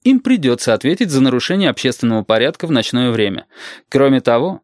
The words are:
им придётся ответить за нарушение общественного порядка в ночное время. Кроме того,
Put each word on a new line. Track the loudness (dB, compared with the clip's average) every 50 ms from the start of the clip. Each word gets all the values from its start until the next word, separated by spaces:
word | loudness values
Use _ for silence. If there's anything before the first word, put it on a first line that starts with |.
| 2
им | 2 2 2
придётся | 2 0 0 2 2 0 0 0 0 0 0
ответить | 0 0 -2 0 0 -2 0
за | 2 2
нарушение | 2 2 2 0 -2 -2 -2 0 0 0
общественного | -2 -2 -2 -4 -2 -2 -2 -2 0 -2 0
порядка | 0 0 2 2 0 -2 -4 -4
в | -2
ночное | -2 -2 -2 -2 -2 -2 0 0
время. | 0 0 -2 -2 -4 -6 -12 _ _ -20 -20 -20 -20 -20 _ _
Кроме | 0 2 2 4 2 2
того, | 2 2 2 2 0 -2 -6 -10